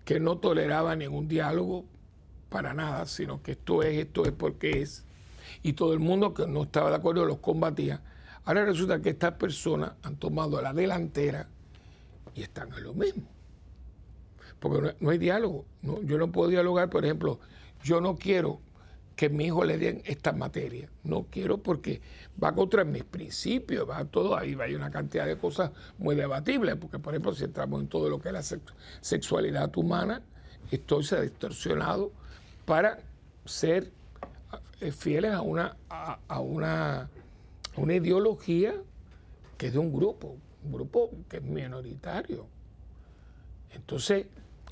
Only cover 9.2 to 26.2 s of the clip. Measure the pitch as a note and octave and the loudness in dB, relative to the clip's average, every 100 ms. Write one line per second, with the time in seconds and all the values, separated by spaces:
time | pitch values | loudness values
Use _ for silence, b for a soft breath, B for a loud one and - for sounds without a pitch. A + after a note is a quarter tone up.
9.2 | E3+ E3 F#3 C#3 - D3+ D3+ - C#3+ C#3+ | 0 2 -2 0 0 0 0 -6 -10 -4
10.2 | D3+ D3+ D#3 C#3+ C3+ C#3+ F#3 F3+ E3 C#3+ | -2 0 0 0 0 0 2 2 0 0
11.2 | C#3+ D3 D3+ - - B B B B - | 0 0 -8 -14 -20 B B B B -20
12.2 | - - - - - B2+ - D#3+ G4+ - | -16 -12 -10 -10 -10 -10 -8 -2 -2 -2
13.2 | - - - - - - - - - - | -10 -18 -20 -20 -20 -18 -18 -18 -20 -20
14.2 | - - B B C#3+ D3 C#3+ - D3 E3+ | -20 -20 B B 0 2 0 0 2 4
15.2 | F3 G3+ A3 D#3+ - - C#3 D#3 F3+ D3+ | 4 2 0 -2 -10 -10 -6 -4 0 2
16.2 | E3 F3 E3+ F3+ F3 F3+ F3 D3+ D3 D#3+ | 2 4 4 6 6 4 4 2 2 2
17.2 | D#3+ - B B B B C3+ E3+ F3+ F#3+ | -2 -2 B B B B 2 4 4 0
18.2 | F#3+ F#3 D#3+ - - - B B - - | 2 4 4 -2 -12 -20 B B -18 2
19.2 | D3+ D3 D#3+ D#3+ D#3+ D#3+ E3 - - D3+ | 2 4 2 4 4 4 2 0 -4 0
20.2 | D#3 - C3 - C#3 A#2+ - - D3+ D#3 | 0 0 -2 -4 -4 -6 -12 -10 -2 -2
21.2 | - - F#3+ G#3 - D3+ - - B B | -2 -4 0 0 0 -2 -2 -6 B B
22.2 | B - D#3 E3 F#3+ G3+ E3 C3 - - | B 0 2 4 4 4 4 0 -6 -10
23.2 | D#3+ - - E3+ - - - D3 D3+ - | -10 -6 -2 -2 0 -2 -2 -4 -2 2
24.2 | F#3+ F#3 C#3 C3+ A#2+ D3 D3 D3 C#3+ D#3+ | 2 2 -2 -4 -4 -4 -4 -4 -4 -2
25.2 | D3+ D#3+ F3 D3 E3+ B B B C#3 D3 | -2 -2 -2 0 -2 B B B 0 0